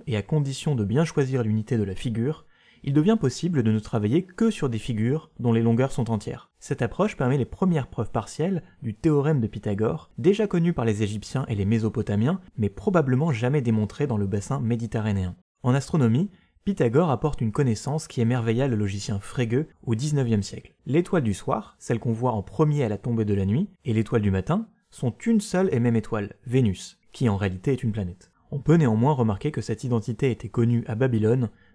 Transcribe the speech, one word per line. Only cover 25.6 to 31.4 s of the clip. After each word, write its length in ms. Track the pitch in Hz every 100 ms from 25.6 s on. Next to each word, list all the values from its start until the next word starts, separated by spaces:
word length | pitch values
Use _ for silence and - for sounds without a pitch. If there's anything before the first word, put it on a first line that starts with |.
| 190
et 60 | 123
même 160 | 120 113
étoile, 380 | - 110 104 - -
Vénus, 540 | 127 113 87 - - _
qui 180 | - 123
en 80 | 98
réalité 360 | 98 90 143
est 100 | 131
une 100 | 117
planète. 380 | 104 90 85 - _ -
On 80 | 139
peut 160 | - 165
néanmoins 360 | 135 110 131
remarquer 380 | 139 113 98 147
que 100 | 147
cette 220 | - -
identité 480 | 127 117 107 113 135
était 180 | 113 110
connue 360 | - 117 117 117
à 80 |
Babylone 560 | 107 127 113 110 127